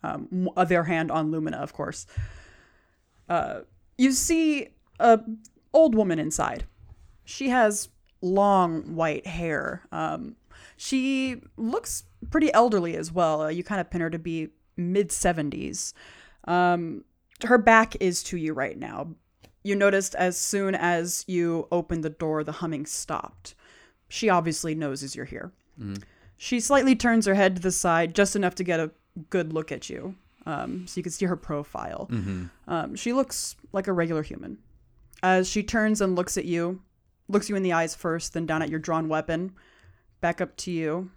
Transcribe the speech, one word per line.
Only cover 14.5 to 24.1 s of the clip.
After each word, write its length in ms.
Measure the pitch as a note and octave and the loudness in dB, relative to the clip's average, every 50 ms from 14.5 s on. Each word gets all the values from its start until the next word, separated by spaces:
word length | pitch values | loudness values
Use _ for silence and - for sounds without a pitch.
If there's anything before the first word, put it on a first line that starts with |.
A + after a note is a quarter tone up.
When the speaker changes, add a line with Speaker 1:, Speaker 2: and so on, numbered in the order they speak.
| _ _ _ _ _ - | _ _ _ _ _ -6
Speaker 1:
mid 340 | F3+ F3 F#3 G3+ G#3 E3 | -4 0 2 2 2 2
seventies. 840 | - - - F#3+ F3 E3 D3+ D3 - - - - - - - - - _ - - - - - - - _ _ | 0 0 0 0 0 0 -2 -4 -4 -6 -8 -8 -6 -6 -8 -8 -10 _ -20 -20 -20 -20 -20 -20 -20 _ _
Um, 580 | - E3+ F3+ F3+ F3 F3 F3 E3+ E3 - G2+ - _ _ _ _ _ _ - - | -2 0 2 4 4 2 0 -2 -6 -8 -10 -14 _ _ _ _ _ _ -10 2
her 140 | A3+ B3 B3 | 4 4 6
back 380 | G#3 A#3 A3+ A3+ A3+ A3 - - | 8 8 8 8 8 4 0 0
is 240 | G3 F#3 F3 - - | 0 0 0 0 -4
to 140 | - - F3 | -6 -6 -4
you 160 | D#3 D#3 D#3 | -4 -4 -2
right 240 | C3 C3 A#2 D#2 - | -2 -4 -4 -4 -8
now. 320 | - A2 G#2 F#2+ C#3+ E3+ D#3+ _ _ _ _ _ _ - _ _ _ | -12 -10 -10 -10 -10 -10 -12 _ _ _ _ _ _ -20 _ _ _
You 120 | G3+ G3+ | -2 2
noticed 380 | G3+ G3+ G3+ G3 G3 F#3+ - - | 4 6 6 6 4 0 0 -2
as 220 | - F3+ F3+ F3 F3+ | 0 0 0 0 -2
soon 380 | - - - G3 G3 F#3+ G3 | -4 -2 -2 0 0 0 0
as 500 | - - F3 F3 E3+ E3+ F3 E3 - - - | 0 2 2 2 2 0 -2 -4 -6 -6 -2
you 400 | F#3 F3+ F3 E3+ E3+ E3 D#3 - | 0 0 0 2 0 -2 -2 0
opened 320 | - F3 E3+ - E3+ E3+ D#3 | -2 -2 0 0 -4 -4 -4
the 60 | D#3+ | -4
door, 340 | D#3 _ E3 D#3+ D#3 D#3 D3+ | -6 _ -4 -2 -2 -2 -2
the 80 | D3+ D3+ | -4 -6
humming 320 | - F3+ E3 D#3+ C#3+ D3 | -6 -6 -4 -4 -4 -6
stopped. 680 | - - - - - D#3+ - - - - - - - - _ _ - - - - _ _ _ _ | -6 -8 -10 -8 -6 -6 -6 -6 -8 -14 -16 -20 -20 -20 _ _ -20 -20 -20 -20 _ _ _ _
She 220 | _ | _